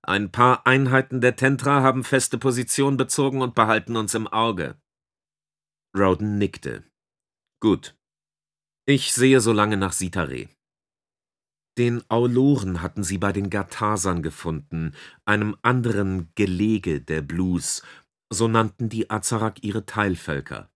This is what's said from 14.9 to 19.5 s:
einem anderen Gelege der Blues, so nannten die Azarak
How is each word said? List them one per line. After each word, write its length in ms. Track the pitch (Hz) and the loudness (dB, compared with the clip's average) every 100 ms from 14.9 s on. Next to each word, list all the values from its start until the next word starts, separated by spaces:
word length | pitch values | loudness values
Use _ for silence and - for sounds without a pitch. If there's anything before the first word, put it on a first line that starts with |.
| - - - | -10 -20 -14
einem 320 | - 104 104 - | -2 -2 -2 -2
anderen 680 | 117 127 117 101 98 95 85 | 0 0 0 0 0 -2 -6
Gelege 680 | - 101 90 104 107 92 73 | -2 -2 0 0 0 -2 -6
der 220 | 62 78 | -4 -6
Blues, 600 | 71 82 92 90 - - - - _ _ _ | -4 -4 -2 -2 -2 -8 -10 -20 _ _ _
so 180 | 92 113 | -2 2
nannten 440 | 113 110 - 113 | 2 0 -2 -6
die 200 | 113 107 | -4 -4
Azarak 540 | 107 - 117 110 | -4 -2 -2 -2